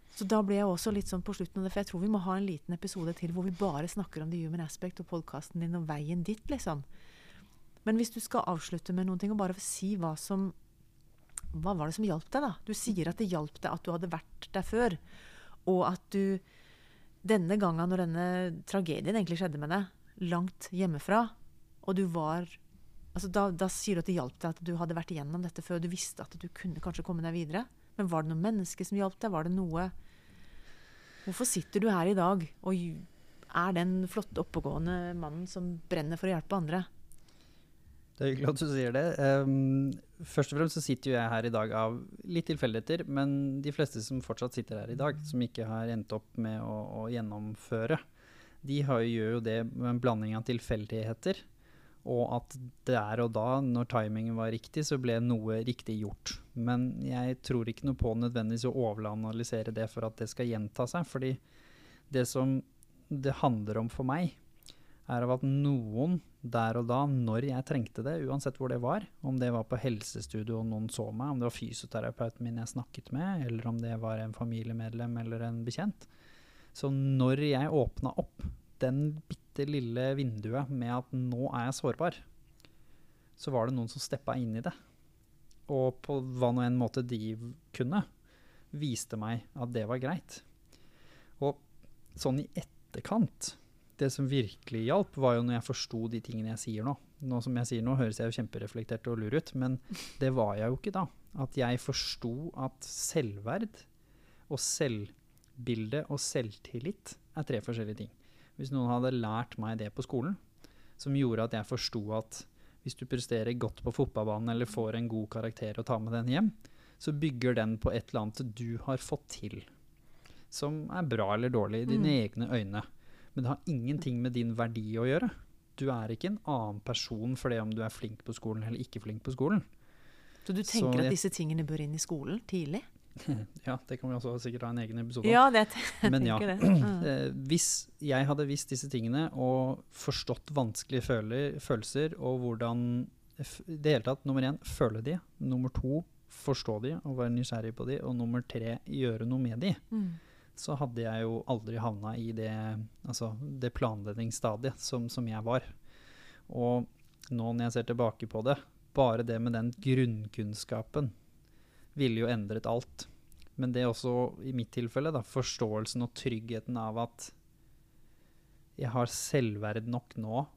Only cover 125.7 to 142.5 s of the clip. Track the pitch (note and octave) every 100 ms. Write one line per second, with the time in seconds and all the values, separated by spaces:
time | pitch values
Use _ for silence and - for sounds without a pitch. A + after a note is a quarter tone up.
125.7 | - C3+ A#2+ A2 A2+ F#3 G#3 - C3 G#2+
126.7 | G#2 B2+ A#2 - A2 A#2+ B2+ C3 A2+ A2
127.7 | A2 A2 - G#2+ A2 - A#2 A2+ A2 A2
128.7 | A#2+ B2+ A2+ A2 A2 - C3 C#3+ G#3 -
129.7 | - - - - - - - - F#3 -
130.7 | A3+ C3 B2+ C4 F#3+ F#3+ - D#3 D#3+ D3
131.7 | D3+ D3 D#3 - D#3 C3 G#3+ - F#3 C#3+
132.7 | G3+ - - - - - A#2+ G#2 - -
133.7 | B2+ - B2+ B2+ B2 A#2+ A#2+ A#2+ A#2+ A#2
134.7 | A#2+ A2+ A2+ A#2 B2 G#3 A#3 C4+ A3+ G#3+
135.7 | - - - G#3+ C3+ A#2+ G#2+ G#2 G#2+ G3
136.7 | F3 A#2+ F#3 D#3 C3+ C3+ C3 C3+ E3+ -
137.7 | - - - D3 C3 C#3 D3 C#3+ C#3+ -
138.7 | C3 C#3 C3 A2+ C3+ E3 C3 B2+ C3 C3
139.7 | - - - - - - A#2+ - D3 A2+
140.7 | - - C3 - A#2 G#2+ B2+ C#3+ D3 -
141.7 | A#2 G#2+ C3+ D#3 - B2+ B2+ B2